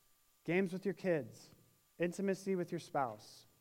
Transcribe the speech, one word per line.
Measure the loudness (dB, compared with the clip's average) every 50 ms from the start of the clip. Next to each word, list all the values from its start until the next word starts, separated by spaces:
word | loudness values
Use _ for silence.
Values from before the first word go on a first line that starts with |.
| _ _ _ _ _ _ _ _ _
games | 2 4 4 4 2
with | -2 -2 -2
your | -4 -4
kids, | 0 2 2 2 2 0 -4 -10 -18 -20 -20 -20 -20 -20 _ _ _ _ _ _ 0
intimacy | 0 0 0 0 0 0 0 0 0 -2 0
with | 0 0 -2
your | -4 -8
spouse, | -8 -2 0 0 0 0 -2 -10 -14 -20 -20 -20 -20 -20 _ _